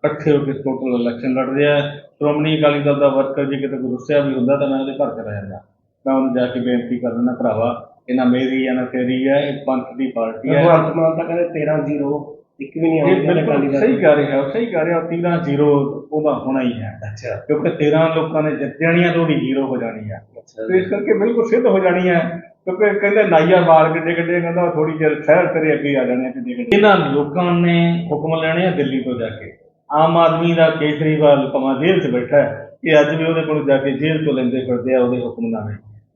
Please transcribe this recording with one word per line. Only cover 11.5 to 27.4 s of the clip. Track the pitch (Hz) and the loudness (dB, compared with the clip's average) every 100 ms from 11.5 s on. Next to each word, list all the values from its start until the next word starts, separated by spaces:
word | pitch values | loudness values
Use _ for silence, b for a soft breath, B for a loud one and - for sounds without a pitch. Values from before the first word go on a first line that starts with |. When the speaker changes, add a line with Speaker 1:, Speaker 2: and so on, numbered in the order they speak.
| 165 147 156 | -2 -2 -2
Speaker 2:
ਜ਼ੀਰੋ, | 139 147 139 147 - - _ _ | -2 -4 -2 -4 -6 -18 _ _
ਇੱਕ | 135 | -12
ਵੀ | 165 165 | -2 0
ਨਹੀਂ | 160 | 2
Speaker 1:
ਇਹ | |
Speaker 2:
ਆਉਂਦੇ | 185 180 156 | 4 2 2
ਨੇ | 170 | 2
ਅਕਾਲੀ | 147 143 | 2 0
Speaker 1:
ਬਿਲਕੁਲ | 139 139 | 0 2
Speaker 2:
ਦਲ। | 226 | 2
Speaker 1:
ਸਹੀ | 247 | 2
ਕਹਿ | 175 | 4
ਰਹੇ | 147 139 139 | 4 2 0
ਹੋ, | 139 | -2
ਸਹੀ | 220 233 | -4 -4
ਕਹਿ | 170 | -2
ਰਹੇ | 160 | 0
ਹੋ, | 170 | -2
ਤੇਰਾਂ | 160 170 175 170 | -2 -4 -2 -2
ਜ਼ੀਰੋ | 143 143 147 143 135 - - | -2 2 4 2 0 -6 -6
ਉਹਦਾ | 151 151 | -2 -2
ਹੋਣਾ | 127 127 131 | -2 -2 -2
ਹੀ | 123 | -2
ਹੈ। | 107 104 - - | -4 -10 -10 -14
Speaker 2:
ਅੱਛਾ। | - 123 104 | -12 -10 -10
Speaker 1:
ਕਿਉਂਕਿ | - 151 170 | -4 -2 -2
ਤੇਰਾਂ | - 147 156 165 160 | 0 2 2 2 0
ਲੋਕਾਂ | 160 160 | -2 -2
ਨੇ | 151 131 | -2 -2
ਜਿੱਤ | 135 - | -6 -2
ਜਾਣੀ | 165 170 | 0 2
ਹੈ | 175 | 2
ਤੇ | 165 | 2
ਉਹਦੀ | 160 | 0
ਜ਼ੀਰੋ | 139 127 135 135 | 0 0 -2 -2
ਹੋ | 127 | -4
ਜਾਣੀ | 113 110 107 | -6 -8 -12
ਹੈ। | 92 - - | -12 -16 -20
Speaker 2:
ਅੱਛਾ। | - 110 110 | -20 -12 0
Speaker 1:
ਤੇ | 185 | 0
ਇਸ | - | 0
ਕਰਕੇ | 302 - - | -4 0 2
ਬਿਲਕੁਲ | 220 233 | 2 0
ਸਿੱਧ | 226 233 240 | 2 2 4
ਹੋ | 196 | 4
ਜਾਣੀ | 185 180 180 | 2 2 2
ਹੈ, | 170 170 - - _ | 0 0 -6 -14 _
ਕਿਉਂਕਿ | - 185 208 202 | -8 0 0 2
ਕਹਿੰਦੇ | 202 214 | 2 2
ਨਾਈਆ | 202 165 165 185 | 4 4 6 4
ਵਾਲ | 165 160 160 | 6 6 6
ਕਿੱਡੇ | 160 160 | 2 -2
ਕਿੱਡੇ, | 170 170 175 | -2 0 -2
ਕਹਿੰਦਾ | 170 170 175 | 0 0 0
ਥੋੜ੍ਹੀ | 147 156 156 | 0 -2 0
ਜਿਹੀ | 156 | 0
ਠਹਿਰ | 147 - 165 175 | 0 2 4 4
ਤੇਰੇ | 165 156 | 0 0
ਅੱਗੇ | 139 143 139 | 0 0 0
ਆ | |
ਜਾਣੇ | 120 123 127 | 0 -2 -4
ਆ | |
ਕਿੱਡੇ | 127 120 | -6 -8
ਕਿੱਡੇ। | 123 - 202 | -8 0 4
ਇਹਨਾਂ | 208 185 | 6 4
ਲੋਕਾਂ | 143 143 143 156 | 2 -2 -2 -2